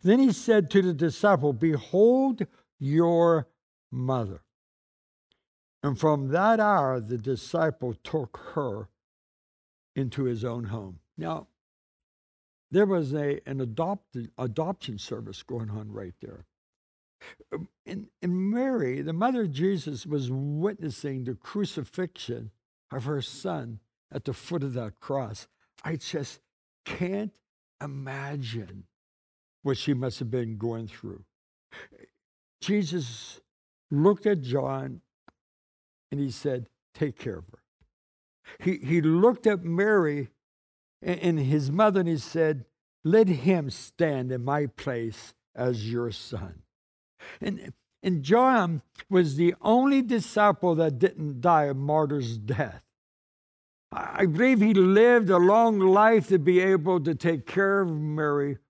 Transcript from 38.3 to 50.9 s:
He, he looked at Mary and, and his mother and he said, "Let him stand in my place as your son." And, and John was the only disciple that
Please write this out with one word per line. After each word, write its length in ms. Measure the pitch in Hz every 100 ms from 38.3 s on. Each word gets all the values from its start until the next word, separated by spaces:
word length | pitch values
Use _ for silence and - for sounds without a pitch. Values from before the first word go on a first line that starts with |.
| _ - -
He, 180 | 180 185
he 240 | 127 170
looked 460 | 151 170 220 240 220
at 180 | 196
Mary 640 | 170 170 208 208 156 143 123 _ _ _ _ _ _ _
and, 180 | - 180
and 180 | 180 160
his 300 | 135 151 135
mother 300 | 165 214 196
and 80 | 170
he 100 | 156
said, 460 | - 165 156 143 - _ _ _
"Let 260 | 156 214 202
him 420 | 147 147 185 139
stand 600 | - - - 165 135 127
in 140 | 127
my 220 | 120 147 139
place 680 | - - 123 113 110 - _ _
as 360 | - 127 120 107
your 200 | 120 120
son." 520 | - - 120 95 78 _ _ _ _ _ _ - -
And, 320 | - 196 - - _ _
and 200 | 185 175
John 600 | 135 226 262 240 175 156 _ - -
was 280 | 185 160 139
the 180 | 170 175
only 400 | - 240 269 269
disciple 720 | 247 240 - 214 208 180 180 165
that 220 | 160